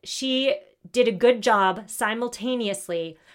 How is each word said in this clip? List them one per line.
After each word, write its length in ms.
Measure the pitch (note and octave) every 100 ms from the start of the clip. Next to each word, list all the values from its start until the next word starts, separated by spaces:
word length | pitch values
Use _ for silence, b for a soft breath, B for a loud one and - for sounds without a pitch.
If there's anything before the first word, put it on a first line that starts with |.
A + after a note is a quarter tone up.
she 520 | - - C4 C4 C4+ D4+ - _ -
did 160 | A#3+ A3+
a 40 |
good 300 | F#3 A#3+ A#3+
job 480 | A#3 G#3 F#3+ F#3 G#3
simultaneously 1300 | - A3 A3+ A#3+ A#3 A#3 B3+ G#3 G3 - E3+ D#3+ D#3 b